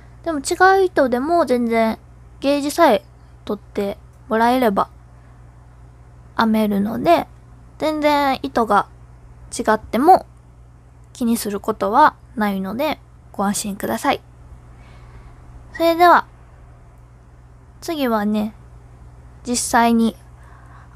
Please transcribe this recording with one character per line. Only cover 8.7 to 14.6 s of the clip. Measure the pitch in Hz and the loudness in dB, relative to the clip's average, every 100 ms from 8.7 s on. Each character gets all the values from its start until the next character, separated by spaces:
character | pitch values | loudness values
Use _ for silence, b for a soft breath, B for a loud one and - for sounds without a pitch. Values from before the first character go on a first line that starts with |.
| 196 - - - - - - - - | 0 -2 -10 -20 -20 -20 -20 -16 -6
違 | 233 | -2
っ | 214 | -2
て | - 220 | -2 0
も | 302 370 - - - - - - - - - | 4 4 2 -16 -20 -20 -20 -20 -20 -20 -20
気 | - 240 | -6 -4
に | 226 | -2
す | 208 | -4
る | 202 | -6
こ | - 214 | -6 -4
と | 196 | -2
は | 233 302 - - - | 2 2 0 -12 -6
な | 208 | -4
い | 196 | -4
の | 190 214 | -6 -4
で | 302 - - - - | -4 -6 -12 -20 -20
ご | - 196 | -6 -4
安 | |
心 | 202 208 196 | -4 -8 -8
く | 220 | -8
だ | 226 | -4
さ | 285 | -2
い。 | - - - - - | -4 -6 -20 -20 -20